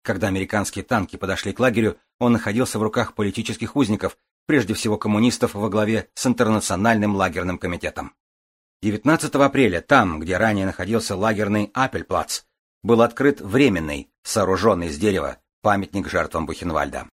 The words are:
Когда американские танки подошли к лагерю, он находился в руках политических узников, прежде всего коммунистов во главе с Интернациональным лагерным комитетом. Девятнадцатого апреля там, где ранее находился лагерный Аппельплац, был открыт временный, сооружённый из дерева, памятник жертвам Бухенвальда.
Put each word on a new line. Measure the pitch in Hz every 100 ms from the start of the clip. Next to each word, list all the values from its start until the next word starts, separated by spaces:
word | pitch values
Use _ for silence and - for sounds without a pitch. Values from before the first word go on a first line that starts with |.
Когда | - 98 101
американские | 95 95 107 95 101
танки | - 117 90 -
подошли | 95 92 101
к | 92
лагерю, | 127 113 110 - _ _
он | 123
находился | 117 107 107 127 113
в |
руках | 110 123 110
политических | - 101 95 110 107 117 143
узников, | 113 104 87 - _ _ -
прежде | 151 101
всего | 104 113 104
коммунистов | 104 107 120 - 117
во | 101 107
главе | 104 107 110 - -
с | 131
Интернациональным | 120 120 110 - 90 110 110 104 98
лагерным | 92 90 90 87
комитетом. | 90 87 78 - - _ _ _ _ _ _ _
Девятнадцатого | 101 104 143 160 151 135 139
апреля | 139 117 87
там, | - 139 98 78
где | 82 90
ранее | 110 101 95
находился | - 90 113 107 95
лагерный | 107 104 101 107 104 -
Аппельплац, | 131 - 82 90 - - _ _ _ _
был | 98 113
открыт | 117 - 139 143
временный, | 101 120 139 90 78 71 - _
сооружённый | - 110 92 92 110 90 85
из | 73
дерева, | 104 92 69 - _ _
памятник | 107 101 95 101 -
жертвам | 92 78 82 76
Бухенвальда. | 78 85 78 71 69 -